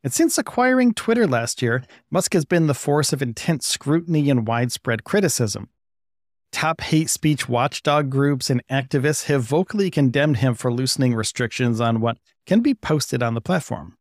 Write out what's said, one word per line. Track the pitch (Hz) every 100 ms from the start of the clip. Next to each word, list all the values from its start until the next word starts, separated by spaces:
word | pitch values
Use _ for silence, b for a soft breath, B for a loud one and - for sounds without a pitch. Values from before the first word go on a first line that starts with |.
And | 131
since | - 330 -
acquiring | 247 - 254 254 247
Twitter | 220 - 233 208
last | 123 117 -
year, | 120 120 - b b
Musk | 175 -
has | 185
been | 147 175 160
the |
force | 135 - 147 147
of | 139
intense | 131 113 - 156 -
scrutiny | - - 160 170 156 143
and | 131 110
widespread | 117 123 - - 113
criticism. | - 208 185 - 113 95 104 _ _ _ _ _ _ _ _
Top | - 160 160
hate | - 160 160
speech | - 151 147 -
watchdog | 120 139 - - 147 143
groups | 135 143 139 -
and | 123 -
activists | 135 135 143 139 143
have | - 143
vocally | 113 151 185 208 190
condemned | - 135 135 151 123
him | 135
for | 117 127
loosening | 120 131 - 127
restrictions | 117 107 - 120 - 123 113
on | 117 113
what | 113 113 _ _
can | - 196
be | 247
posted | 262 - 156 - 131
on | 117
the | 113
platform. | - 95 - 120 71 _